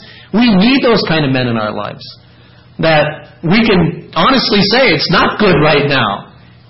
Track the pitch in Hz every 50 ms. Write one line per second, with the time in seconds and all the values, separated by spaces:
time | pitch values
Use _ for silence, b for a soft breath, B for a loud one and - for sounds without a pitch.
0 | B B B B B B - 214 247 240 196 180 202 247 269 277 285 240 220 180
1 | - - 160 160 147 131 131 127 127 120 113 113 107 104 107 107 104 110 - -
2 | - - - b b b b b b b b b b b - - 165 160 156 151
3 | 143 151 - - - - - - - 156 190 233 220 220 196 180 165 147 - -
4 | - - - 156 185 247 269 226 - - 214 202 180 - 233 254 269 214 160 147
5 | - - 170 202 - - - - 208 190 170 151 151 151 147 143 143 139 139 131
6 | 113 104 98 - - - - B B B B B B